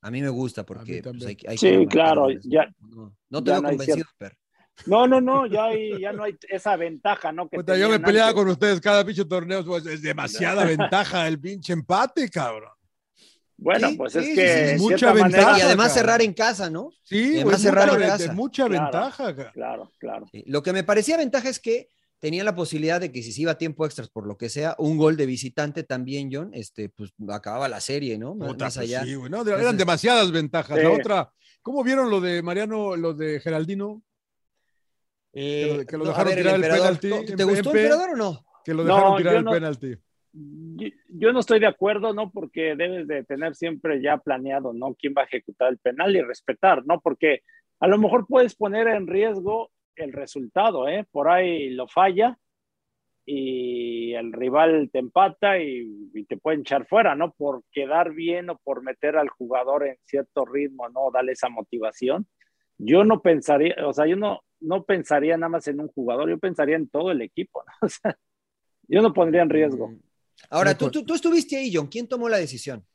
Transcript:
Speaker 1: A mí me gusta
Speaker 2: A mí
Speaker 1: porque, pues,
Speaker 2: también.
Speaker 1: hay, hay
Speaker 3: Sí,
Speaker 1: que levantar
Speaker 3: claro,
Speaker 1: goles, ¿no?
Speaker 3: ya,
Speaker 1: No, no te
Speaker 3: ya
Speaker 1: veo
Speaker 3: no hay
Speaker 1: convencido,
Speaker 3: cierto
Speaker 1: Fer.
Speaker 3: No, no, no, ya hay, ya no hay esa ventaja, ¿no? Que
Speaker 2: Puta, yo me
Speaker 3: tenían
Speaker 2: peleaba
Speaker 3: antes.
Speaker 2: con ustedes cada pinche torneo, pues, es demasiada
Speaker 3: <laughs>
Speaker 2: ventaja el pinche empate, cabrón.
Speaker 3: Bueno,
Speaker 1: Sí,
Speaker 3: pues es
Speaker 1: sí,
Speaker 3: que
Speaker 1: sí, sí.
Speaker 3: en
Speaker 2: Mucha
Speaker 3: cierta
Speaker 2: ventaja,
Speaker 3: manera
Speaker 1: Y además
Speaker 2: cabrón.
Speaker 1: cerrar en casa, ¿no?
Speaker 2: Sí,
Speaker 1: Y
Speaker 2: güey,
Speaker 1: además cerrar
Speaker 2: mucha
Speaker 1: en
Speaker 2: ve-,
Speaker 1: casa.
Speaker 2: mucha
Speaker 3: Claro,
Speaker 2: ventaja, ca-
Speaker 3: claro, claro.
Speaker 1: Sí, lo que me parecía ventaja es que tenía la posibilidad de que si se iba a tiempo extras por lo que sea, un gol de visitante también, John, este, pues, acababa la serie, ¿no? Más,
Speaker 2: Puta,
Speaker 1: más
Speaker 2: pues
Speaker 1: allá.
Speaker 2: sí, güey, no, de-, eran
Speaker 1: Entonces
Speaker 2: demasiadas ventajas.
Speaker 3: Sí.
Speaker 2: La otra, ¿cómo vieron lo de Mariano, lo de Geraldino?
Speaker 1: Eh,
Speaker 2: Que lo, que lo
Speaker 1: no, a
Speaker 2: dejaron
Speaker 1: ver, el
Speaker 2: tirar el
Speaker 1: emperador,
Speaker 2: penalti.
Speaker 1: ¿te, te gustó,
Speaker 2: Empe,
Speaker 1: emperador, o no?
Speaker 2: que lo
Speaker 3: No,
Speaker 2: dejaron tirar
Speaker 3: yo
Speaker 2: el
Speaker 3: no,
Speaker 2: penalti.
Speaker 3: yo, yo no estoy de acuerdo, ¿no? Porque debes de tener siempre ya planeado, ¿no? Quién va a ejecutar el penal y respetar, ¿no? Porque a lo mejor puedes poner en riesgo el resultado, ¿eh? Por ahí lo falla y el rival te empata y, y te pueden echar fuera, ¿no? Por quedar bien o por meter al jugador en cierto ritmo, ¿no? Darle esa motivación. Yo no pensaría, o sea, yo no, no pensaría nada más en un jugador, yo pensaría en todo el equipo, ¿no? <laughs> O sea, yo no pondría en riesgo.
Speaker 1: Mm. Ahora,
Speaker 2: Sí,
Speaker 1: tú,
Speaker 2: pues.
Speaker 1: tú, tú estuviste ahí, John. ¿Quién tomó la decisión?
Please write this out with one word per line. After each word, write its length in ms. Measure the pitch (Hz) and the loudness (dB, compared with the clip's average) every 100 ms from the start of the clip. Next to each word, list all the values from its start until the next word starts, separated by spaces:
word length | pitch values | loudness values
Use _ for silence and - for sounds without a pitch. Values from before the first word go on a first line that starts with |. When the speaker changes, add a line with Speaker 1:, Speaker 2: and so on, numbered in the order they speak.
Speaker 1:
A 60 | 101 | -10
mí 100 | 123 | -6
me 100 | 139 | -4
gusta 320 | 123 131 117 | -4 -6 -8
Speaker 2:
A 0 | |
mí 40 | 98 | -14
Speaker 1:
porque, 280 | 95 113 87 | -14 -12 -12
pues, 40 | |
Speaker 2:
también. 240 | 107 123 117 | -12 -12 -12
Speaker 1:
hay, 80 | 104 - | -12 -10
hay 100 | 110 | 2
Speaker 3:
Sí, 100 | 190 | 4
Speaker 1:
que 20 | |
levantar 180 | 95 160 | 6 6
Speaker 3:
claro, 300 | - 160 156 | 4 4 4
Speaker 1:
goles, 220 | 135 131 | 2 0
¿no? 60 | - | 0
Speaker 3:
ya, 160 | 151 151 _ | 0 0 _
Speaker 1:
No, 360 | 107 113 107 _ _ | -20 -20 -20 _ _
no 140 | 139 | -6
te 60 | - | 0
Speaker 3:
ya 40 | |
Speaker 1:
veo 80 | - | 0
Speaker 3:
no 60 | 143 | 0
hay 60 | 139 | -2
Speaker 1:
convencido, 180 | 135 | 0
Speaker 3:
cierto 180 | 156 160 _ | -2 -2 _
Speaker 1:
Fer. 180 | 98 _ _ _ _ _ - | -20 _ _ _ _ _ 0
Speaker 3:
No, 200 | 208 254 | 4 6
no, 140 | 262 | 4
no, 260 | 254 269 254 | 4 0 0
ya 180 | 202 220 | 0 0
hay, 340 | 226 220 202 | -2 -4 -6
ya 120 | 196 | -6
no 120 | 208 | -6
hay 120 | 208 - - | -8 -10 -10
esa 260 | 190 208 | -6 -2
ventaja, 560 | 190 170 156 202 202 165 | -2 -2 -4 -2 -2 -4
¿no? 180 | 160 180 | -8 -8
Que 100 | 180 | -8
Speaker 2:
Puta, 180 | 170 185 | 0 2
yo 80 | 208 | 4
me 40 | 220 | 2
Speaker 3:
tenían 60 | - | 4
Speaker 2:
peleaba 240 | 208 220 | 4 4
Speaker 3:
antes. 120 | 208 | 4
Speaker 2:
con 80 | 196 | 2
ustedes 300 | 175 208 190 | 2 2 2
cada 240 | 208 202 196 | 4 2 2
pinche 180 | 185 185 | -2 -4
torneo, 380 | 185 170 190 | -4 -4 -6
pues, 220 | 170 175 160 | -4 -6 -6
es 160 | 156 | -8
demasiada 640 | 151 151 139 - 170 190 | -6 -6 -6 -4 -2 2
Speaker 3:
<laughs> 20 | 190 | 2
Speaker 2:
ventaja 600 | 160 175 185 202 185 160 | 2 2 2 0 -2 -2
el 100 | 156 | -4
pinche 340 | 156 196 165 | -6 -12 -6
empate, 560 | 170 139 185 262 - 247 | -6 0 0 0 -2 -4
cabrón. 440 | 170 131 110 107 _ _ _ _ _ _ _ _ _ | -2 -4 -6 -14 _ _ _ _ _ _ _ _ _
Speaker 3:
Bueno, 340 | - 208 220 | 0 2 2
Speaker 1:
Sí, 60 | 302 | 0
Speaker 3:
pues 200 | 131 156 | -4 -2
es 80 | 277 | 0
Speaker 1:
sí, 80 | |
Speaker 3:
que 80 | 311 | 2
Speaker 1:
sí, 60 | 185 | 4
sí. 220 | 165 151 | 4 2
Speaker 3:
en 60 | 143 | 2
Speaker 2:
Mucha 180 | 202 277 | 2 4
Speaker 3:
cierta 160 | 240 | 6
Speaker 2:
ventaja, 300 | 220 190 185 | 6 6 8
Speaker 3:
manera 140 | 202 202 | 8 8
Speaker 1:
Y 20 | |
además 260 | 180 185 233 | 6 6 4
Speaker 2:
cabrón. 60 | |
Speaker 1:
cerrar 280 | 247 220 233 | 4 4 4
en 120 | 226 | 2
casa, 340 | 180 226 208 185 | 2 -2 0 -6
¿no? 220 | 160 269 _ | -6 -10 _
Speaker 2:
Sí, 120 | _ 202 | _ -2
Speaker 1:
Y 100 | 247 | 0
Speaker 2:
güey, 20 | 311 | 2
Speaker 1:
además 180 | 247 196 | 4 4
cerrar 240 | 208 294 294 | 4 6 6
Speaker 2:
mucha 80 | |
Speaker 1:
en 60 | 247 | 4
Speaker 2:
ve-, 60 | 190 | 2
Speaker 1:
casa. 240 | 196 170 | 0 -2
Speaker 2:
mucha 340 | 175 254 - 254 | -4 -6 -2 0
Speaker 3:
Claro, 160 | 185 | 0
Speaker 2:
ventaja, 540 | 151 127 247 262 254 135 | 0 -2 -4 -4 -8 -8
ca- 160 | 110 | -12
Speaker 3:
claro, 400 | - 120 113 104 _ | -12 -10 -10 -14 _
claro. 280 | - 107 107 | -12 -12 -14
Speaker 1:
Sí, 100 | 104 - | -20 -6
lo 140 | 139 | -4
que 80 | 147 | -2
me 100 | 185 | -2
parecía 340 | 190 208 214 330 | 2 2 2 0
ventaja 320 | 285 262 240 | 0 -2 -2
es 120 | 254 | -6
que 300 | - 233 - _ _ _ | -2 -4 -4 _ _ _
tenía 260 | 156 170 | -6 -2
la 100 | 208 | -2
posibilidad 460 | 175 160 156 156 175 | -2 -4 -2 -2 -2
de 100 | 175 | -4
que 100 | 123 | -10
si 120 | 117 | -12
se 100 | 110 | -6
iba 80 | 160 | -4
a 60 | 156 | -2
tiempo 260 | 165 156 | -4 -4
extras 240 | 156 - 110 | -6 -6 -14
por 180 | - 104 | -12 -12
lo 80 | 101 | -10
que 100 | 117 | -10
sea, 280 | 143 156 - | -6 -6 -2
un 180 | 156 156 | -2 4
gol 200 | 156 160 | 4 4
de 100 | 135 | 0
visitante 560 | 127 131 - 151 147 | -2 -6 -6 -6 -6
también, 480 | 156 127 127 139 139 | -8 -8 -6 -8 -8
John, 180 | 135 180 | -10 -10
este, 340 | 196 107 - 104 | -12 -14 -12 -14
pues, 240 | _ 104 _ 104 | _ -18 _ -12
acababa 400 | 101 101 113 135 | -10 -8 -6 -6
la 120 | 107 | -6
serie, 360 | - 139 143 107 | -6 -6 -6 -8
¿no? 200 | 117 208 | -8 -10
Más, 120 | 143 | -10
Speaker 2:
Puta, 180 | 131 110 | -6 -8
Speaker 1:
más 100 | - | -6
Speaker 2:
pues 140 | 120 | -6
Speaker 1:
allá. 120 | 123 | -6
Speaker 2:
sí, 100 | 131 135 | -6 -8
güey, 120 | 127 | -8
no, 120 | 190 | -6
de-, 60 | 226 | -2
eran 100 | 202 | 0
Speaker 1:
Entonces 180 | 233 214 | 0 2
Speaker 2:
demasiadas 520 | 180 165 220 240 196 | 2 2 4 4 4
ventajas. 480 | 165 151 165 151 151 | 0 -2 -4 -2 2
Speaker 3:
Sí. 60 | |
Speaker 2:
La 60 | 160 | 4
otra, 400 | 156 139 196 139 _ _ _ | 4 2 -2 -2 _ _ _
¿cómo 200 | - 277 | -8 -2
vieron 280 | 247 269 254 | 0 2 2
lo 100 | 202 | 0
de 200 | 180 175 | 0 -2
Mariano, 520 | 170 180 214 214 202 180 | -2 -4 -4 -4 -4 -2
lo 160 | 165 | -4
de 280 | 151 156 151 | -4 -4 -4
Geraldino? 640 | 165 160 160 196 202 214 _ _ _ _ _ _ _ _ _ _ _ _ _ | -4 -4 -4 -4 -6 -10 _ _ _ _ _ _ _ _ _ _ _ _ _
Speaker 1:
Eh, 320 | - 139 147 151 | -10 -6 -4 -2
Speaker 2:
Que 120 | 147 | -4
lo, 80 | 131 | -4
que 100 | 156 | -6
lo 60 | |
Speaker 1:
no, 60 | 156 | -4
a 20 | |
Speaker 2:
dejaron 160 | 156 196 | 0 0
Speaker 1:
ver, 80 | 190 | 2
el 60 | |
Speaker 2:
tirar 100 | 180 | 2
el 80 | 190 | 2
Speaker 1:
emperador, 360 | 165 165 185 180 | 2 4 4 2
Speaker 2:
penalti. 280 | 202 214 220 | -2 -4 -4
Speaker 1:
¿te, 100 | 196 | -2
te 80 | |
gustó, 260 | 190 202 208 | 2 2 0
Speaker 2:
Empe, 80 | 220 | 2
Speaker 1:
emperador, 300 | 214 302 370 | 4 4 2
o 60 | 285 | -2
no? 300 | 208 156 _ _ | -4 -6 _ _
Speaker 2:
que 100 | - | -6
lo 100 | 160 | -2
Speaker 3:
No, 40 | 165 | 4
Speaker 2:
dejaron 220 | 190 196 196 | 6 6 4
tirar 160 | 175 | 4
Speaker 3:
yo 40 | 170 | 2
Speaker 2:
el 60 | |
Speaker 3:
no, 60 | 170 | 2
Speaker 2:
penalti. 460 | 170 160 135 135 113 _ _ _ | -2 -2 -8 -10 -12 _ _ _
Speaker 3:
yo, 560 | 156 147 151 165 160 214 _ _ | -20 -20 -18 -18 -12 -12 _ _
yo 240 | 175 214 | 0 2
no 80 | 254 | 2
estoy 180 | - 220 | 4 4
de 80 | 214 | 4
acuerdo, 460 | - 196 214 220 | 2 0 0 -2
¿no? 160 | 208 214 | -4 -6
Porque 460 | 196 160 - 160 147 | -8 -10 -4 -4 -2
debes 320 | 170 180 151 | -4 -6 -6
de 160 | 147 | -8
tener 300 | 120 139 160 143 | -6 -8 -8 -6
siempre 440 | 170 151 160 143 | -8 -6 -4 -2
ya 160 | 135 147 | 0 -2
planeado, 540 | - 131 135 135 131 | -2 -6 -4 -6 -6
¿no? 200 | 117 127 | -8 -8
Quién 200 | 127 147 139 | -6 -6 -2
va 60 | |
a 20 | |
ejecutar 460 | 131 127 - 104 127 | -2 -4 -10 -2 -2
el 80 | 127 | 0
penal 360 | - 127 180 | -4 -2 0
y 60 | 196 | 0
respetar, 640 | 127 123 - 131 190 156 127 | -2 -8 -8 0 2 2 2
¿no? 140 | 165 | 0
Porque 400 | - 139 160 139 _ _ _ _ | 0 0 2 0 _ _ _ _
a 80 | 170 | 2
lo 100 | 208 | 4
mejor 280 | 214 240 214 | 4 2 2
puedes 260 | 262 247 | 4 4
poner 320 | - 214 208 226 | 2 -4 0 0
en 180 | 214 180 | 0 -2
riesgo 640 | 185 220 202 185 220 240 _ _ _ | 0 0 -2 -4 -6 -6 _ _ _
el 160 | 151 | -12
resultado, 720 | 131 135 147 120 - 214 170 131 | -10 -12 -10 -6 0 0 2 -2
¿eh? 180 | 180 208 | -4 -6
Por 180 | 143 143 | -2 2
ahí 400 | 180 185 170 139 | 4 2 -2 -4
lo 180 | 127 127 | -6 -6
falla 500 | - 196 185 226 247 _ _ _ _ _ _ _ _ | 2 2 4 0 0 _ _ _ _ _ _ _ _
y 880 | - 143 135 127 123 120 120 117 117 | -10 -6 -6 -6 -6 -6 -8 -8 -8
el 180 | 117 117 | -8 -8
rival 580 | 110 127 139 165 160 139 | -6 -2 2 4 2 0
te 60 | 131 | -4
empata 600 | 127 175 196 190 202 190 | -2 2 0 2 0 0
y, 500 | 151 127 113 104 101 | -2 -8 -10 -14 -16
y 100 | 107 | -14
te 120 | 104 143 | -10 -8
pueden 240 | 156 156 | -4 -4
echar 260 | 135 139 120 | -2 -4 2
fuera, 280 | 208 214 | 2 2
¿no? 180 | 143 165 | 2 -4
Por 300 | _ 147 131 _ | _ -6 -6 _
quedar 400 | - 135 156 170 | -8 -2 0 0
bien 380 | 156 165 175 180 | -2 -4 -4 -6
o 80 | 165 | -12
por 180 | - 131 | -8 -8
meter 340 | 131 131 147 156 | -8 -6 -2 0
al 120 | 143 | 0
jugador 580 | - 123 127 127 139 143 | -4 -6 -4 0 -2 -2
en 100 | 131 | -8
cierto 400 | _ 139 135 - | _ -6 -4 -4
ritmo, 440 | 123 135 143 135 120 | -4 -4 -6 -8 -12
¿no? 220 | 123 135 | -4 -2
Darle 200 | 127 131 | 0 -2
esa 160 | 127 127 | -2 -6
motivación. 800 | 117 104 120 110 - 127 160 208 _ _ _ _ _ | -6 -10 -6 -6 -4 -4 -2 -4 _ _ _ _ _
Yo 260 | 104 160 | 2 6
no 180 | 214 220 | 6 4
pensaría, 540 | 180 160 - 147 160 - 147 | 4 2 4 2 2 0 -4
o 60 | |
sea, 140 | 143 156 | 0 0
yo 100 | 185 | 2
no, 240 | 208 202 _ _ | -2 -6 _ _
no 240 | 156 190 | -4 -4
pensaría 520 | 185 190 - 147 151 165 | 0 -2 2 0 2 0
nada 140 | 165 | 0
más 180 | 165 147 | -4 -4
en 100 | 143 | -8
un 80 | 151 | -8
jugador, 400 | - 120 123 156 | -6 -4 -2 -2
yo 80 | 165 | -2
pensaría 360 | 190 170 143 160 | -4 -2 0 0
en 120 | 147 | -2
todo 220 | 147 175 | -2 -2
el 100 | 160 | -2
equipo, 400 | 107 - 190 - | -4 -8 -10 -10
¿no? 80 | - - | -16 -4
<laughs> 100 | 208 | -4
O 20 | |
sea, 280 | - 214 - _ _ _ _ _ _ _ | -4 -8 -8 _ _ _ _ _ _ _
yo 140 | 165 | 4
no 100 | 226 | 4
pondría 300 | - 170 165 | 4 4 4
en 80 | 170 | 4
riesgo. 380 | 156 151 131 113 | 4 2 0 -8
Speaker 1:
Mm. 120 | 113 _ _ _ _ _ | -12 _ _ _ _ _
Ahora, 220 | 151 190 | 2 2
Speaker 2:
Sí, 60 | - | 2
Speaker 1:
tú, 60 | 143 | 0
Speaker 2:
pues. 60 | |
Speaker 1:
tú, 120 | 302 | -4
tú 100 | 240 | -4
estuviste 420 | 320 339 339 - 269 | -2 2 2 0 -4
ahí, 140 | 262 | -2
John. 140 | 170 143 | -2 -4
¿Quién 220 | 220 240 | -8 -8
tomó 200 | 254 233 | -6 -2
la 100 | 214 | -2
decisión? 460 | 160 123 - 120 - | -2 -8 -12 -12 -14